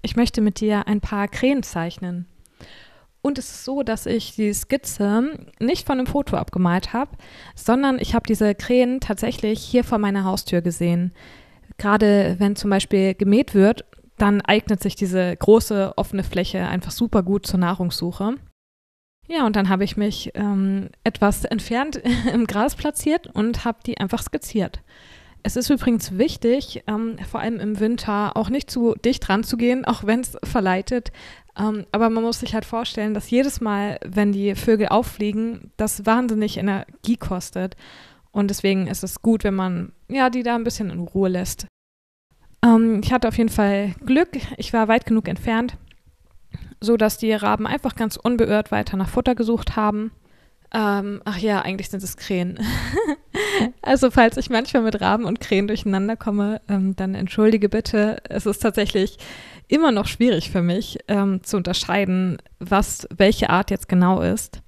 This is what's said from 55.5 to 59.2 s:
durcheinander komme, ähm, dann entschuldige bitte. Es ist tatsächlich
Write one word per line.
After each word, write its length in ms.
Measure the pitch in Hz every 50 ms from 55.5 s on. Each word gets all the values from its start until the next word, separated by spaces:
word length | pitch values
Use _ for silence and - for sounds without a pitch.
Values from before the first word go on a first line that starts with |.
| 226 190 202
durcheinander 500 | 202 208 - - 214 196 190 196 208 220
komme, 440 | - - 226 202 202 202 202 214 214 _ -
ähm, 260 | 202 196 190 190 196
dann 220 | - 190 190 190
entschuldige 520 | 202 180 185 - - 214 214 220 214 202 202
bitte. 500 | - 220 220 - - 214 208 214 220 - _ -
Es 180 | - 196 -
ist 140 | 214 202 -
tatsächlich 560 | - 226 196 - 208 - - 214 185 - - -